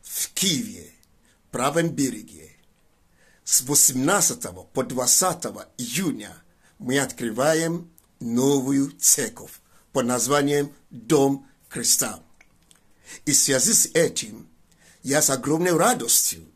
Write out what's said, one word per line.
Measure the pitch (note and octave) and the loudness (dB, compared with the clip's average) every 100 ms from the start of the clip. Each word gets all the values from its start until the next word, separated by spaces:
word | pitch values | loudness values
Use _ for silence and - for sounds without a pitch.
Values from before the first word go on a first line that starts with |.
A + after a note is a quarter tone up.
В | - - - | -10 -8 -6
Киеве, | - G3 D3 G#2 - D#2 _ _ _ _ _ _ | -2 -2 -2 -4 -10 -20 _ _ _ _ _ _
правом | A#2 C3 D3+ E3 | -4 -2 0 -2
береге, | C#3 C3+ A2 G#2 D#2 D2+ _ _ _ _ _ _ _ _ _ | 0 -2 -4 -14 -20 -20 _ _ _ _ _ _ _ _ _
с | - - | -2 -2
восемнадцатого | B2+ C#3+ - B2+ C#3 G3 - B2 G2+ F2+ | 2 2 4 2 2 2 2 -2 -10 -12
по | F#2 - | -8 -4
двадцатого | B2 B2+ B2 - F#3 E3+ A2+ G2+ G2+ - | -4 -2 2 2 2 -2 -8 -10 -18 -12
июня | A#2+ B2+ F#3 A2+ G2+ E2+ _ _ _ _ | -6 -2 -2 -4 -10 -18 _ _ _ _
мы | A#2+ C3+ | -2 0
открываем | C3 - A#2+ A2 C#3+ D#3+ E3 E3+ E3+ _ _ _ | 0 -4 -6 0 2 2 0 -4 -8 _ _ _
новую | A#2+ A#2 C3+ C#3+ B2+ C#3 C#3 | -4 0 2 2 2 0 -2
церковь | - - - A#2 - F#2+ - _ _ _ | -2 0 0 -2 -8 -20 -20 _ _ _
под | C#3 A#2+ | -2 0
названием | B2 B2 C#3+ C#3+ C#3+ C#3+ - _ | 0 2 2 2 0 -2 -8 _
«Дом | A#2+ A2 D3+ C#3 C#3 - _ _ | -20 2 4 4 0 -8 _ _
Христа». | - A2+ - A#2+ F#2+ - _ _ _ _ _ _ _ - - - | -6 0 0 0 -6 -18 _ _ _ _ _ _ _ -20 -10 0
И | |
в | C3+ | 2
связи | - C3 B2 | 2 2 2
с | - - | 2 2
этим | D#3+ D#3+ - A2 G#2 - _ _ _ _ _ | 2 2 0 -10 -14 -20 _ _ _ _ _
я | C3 C#3+ | -2 0
с | D3+ | 2
огромной | C3+ C3 D#3 F3 E3 | 0 0 0 2 4
радостью | G3+ B3 A2+ - - - E2 | 4 2 2 0 0 -6 -14